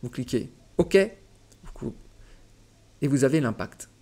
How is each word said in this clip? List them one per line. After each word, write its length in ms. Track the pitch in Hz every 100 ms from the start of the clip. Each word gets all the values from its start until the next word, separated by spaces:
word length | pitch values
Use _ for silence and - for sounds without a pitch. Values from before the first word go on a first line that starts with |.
vous 80 | 123
cliquez 420 | - 123 120 - - - -
OK, 180 | 170 196
et 200 | 190 - - - _ - - - - - - - - - - - - _ _ - 143
vous 160 | 139
avez 160 | 135 156
l'impact 500 | 127 107 90 - - _